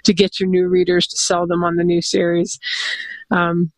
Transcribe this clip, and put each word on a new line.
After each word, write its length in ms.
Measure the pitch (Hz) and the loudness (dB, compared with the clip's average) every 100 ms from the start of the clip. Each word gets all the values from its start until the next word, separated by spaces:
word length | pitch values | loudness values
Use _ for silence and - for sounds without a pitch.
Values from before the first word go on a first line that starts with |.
to 100 | - | 0
get 260 | 180 190 - | 2 2 0
your 100 | 185 | 0
new 180 | 185 180 | 2 2
readers 400 | 180 175 180 - | 2 2 2 0
to 100 | - | -2
sell 280 | - 175 175 | -2 0 0
them 160 | 175 | 0
on 120 | 175 170 | 0 2
the 80 | |
new 180 | 175 170 | 2 0
series. 580 | - 190 175 170 175 - - - - - - - - | 0 0 2 0 -2 -6 -8 -8 -6 -8 -10 -14 -2
Um, 420 | 180 170 170 170 | 0 2 0 -2